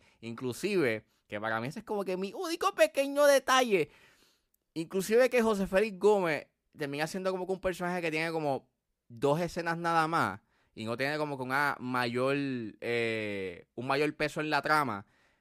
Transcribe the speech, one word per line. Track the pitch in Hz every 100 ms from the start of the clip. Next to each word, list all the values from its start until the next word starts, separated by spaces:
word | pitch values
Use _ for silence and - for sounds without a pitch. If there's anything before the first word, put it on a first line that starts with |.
| _ _
Inclusive, | 113 117 127 117 185 202 135 110 - _ -
que | 104
para | 107 110
mí | 117
ese | 220
es | -
como | 208 190
que | 185
mi | 196
único | 233 349 339 381 403
pequeño | 311 294 277 277 285
detalle. | 277 254 262 254 196 147 _ _ _ _ _ _ _ _ -
Inclusive | 165 190 185 226 254
que | 247
José | 226 208 190
Félix | 190 220 185
Gómez | 190 208 175 143 - _ _ -
termina | 143 143 160
siendo | 190 190
como | 185 180
que |
un | 185
personaje | 190 175 180 180
que | 170
tiene | 156 165
como | 165 151 131 - _ _ _ -
dos | 120 139 151
escenas | 175 175 170 165
nada | 170 165 160
más | 165 120 95 _ _ _ -
y | 110
no | 117
tiene | 135 151
como | 151 139
que |
una | 127 135 147 -
mayor, | 127 127 123 120 131 143
eh, | 139 127 110 - 113 120 113 113 107 101 95 85 - -
un | 127
mayor | 139 151 151
peso | 151 165
en | 156
la | 147
trama. | 147 151 139 101 101 _ _ _